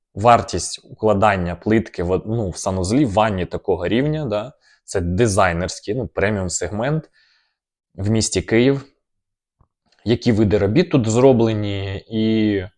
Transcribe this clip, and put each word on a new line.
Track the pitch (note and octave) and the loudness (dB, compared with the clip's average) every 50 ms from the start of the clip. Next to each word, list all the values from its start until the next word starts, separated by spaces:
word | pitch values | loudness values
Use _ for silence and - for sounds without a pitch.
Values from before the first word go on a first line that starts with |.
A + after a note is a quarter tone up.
| _ _ - | _ _ -6
вартість | G2 G#2 A#2+ A#2 A#2 - - - E2+ - - - - - | 0 4 6 6 4 4 0 -6 -6 -6 -8 -10 -14 -16
укладання | - - - A2 G#2+ G#2 G2 A2 G#2+ G2+ F#2 F2 F2 F2 | -18 -8 -2 2 2 2 4 4 2 2 0 -2 -4 -6
плитки | E2+ - G#2+ A2 A2+ - - - - F2 | -4 -2 0 2 0 0 -2 -6 -6 -4
в, | F2 F#2 F2 - | -2 -2 -2 -2
ну, | G#2 A2 A#2 G#2+ F2+ | -4 -4 -4 -4 -6
в | E2 | -6
санузлі, | - - G2 F#2+ F#2+ F2+ F2+ A2+ C#3 D#3 | -6 -6 -4 -4 -2 -2 0 0 0 0
в | A2+ F#2 | 2 2
ванні | G#2+ G#2+ A2+ G2+ F#2 F2 | 2 2 2 0 -2 -4
такого | - - E2 - - F#2 E2 F2+ | -6 -8 -6 -2 -2 -2 -2 -2
рівня, | F2+ G#2 B2 C3+ D3+ D3+ D#3 D3+ | 0 0 0 0 0 -2 -4 -4
да, | D3 G2+ G#2 A2 C3+ - _ _ _ _ _ _ | -4 -4 -4 -6 -8 -14 _ _ _ _ _ _
це | - - G2 | -8 -6 -4
дизайнерський, | E2+ E2+ F#2 F#2+ A#2+ A2+ F#2+ G#2 G2 F2+ E2 E2+ F#2 F2+ - - - G2 G#2+ | -4 -2 0 0 2 2 2 2 2 2 0 -2 -4 -6 -8 -10 -8 -8 -6
ну, | C3 A2+ | -6 -6
преміум-сегмент | - - - G2 G#2 G#2+ G2 F#2 F2 - - F2+ F2 G#2 G#2 A#2+ C#3 D#3 D#3 - - _ _ _ _ _ _ _ _ _ _ _ _ _ _ _ _ _ | -6 -4 -2 -2 -2 -2 -2 -4 -6 -6 -6 -6 -6 -6 -4 -4 -2 -4 -4 -6 -8 _ _ _ _ _ _ _ _ _ _ _ _ _ _ _ _ _
в | - G2 G#2 | -6 -2 0
місті | A2+ A2 G#2 - - F#2+ | 0 0 0 0 -2 -4
Київ, | F2 - A2+ A#2 B2 C3+ C#3 C#3 - - _ _ _ _ _ _ _ _ _ _ _ _ _ _ _ _ _ _ _ _ _ _ - | -2 0 2 4 4 4 2 0 -4 -14 _ _ _ _ _ _ _ _ _ _ _ _ _ _ _ _ _ _ _ _ _ _ -2
які | G#2 A#2+ A#2+ - B2 | 0 0 0 2 0
види | A2+ G2 A2+ G2 G#2 | 2 2 4 4 2
робіт | G2 G2+ G2 A2+ D#3 F3+ - | 2 2 2 2 2 2 2
тут | - C3+ G#2+ A2+ | 2 0 2 2
зроблені | G#2+ A#2+ B2+ C3+ B2+ A2+ A#2 A2+ A2 G#2 G#2 G2+ G2+ G2 G2 G2 G2 - - - | 2 4 6 6 6 6 4 0 0 -2 -4 -4 -6 -6 -6 -8 -10 -10 -10 -6
і | A2+ A2 A2 A2 A2 A2 G#2+ G#2+ G2+ G2 F2+ F#2 _ | -4 -2 0 2 2 2 2 2 0 -2 -4 -8 _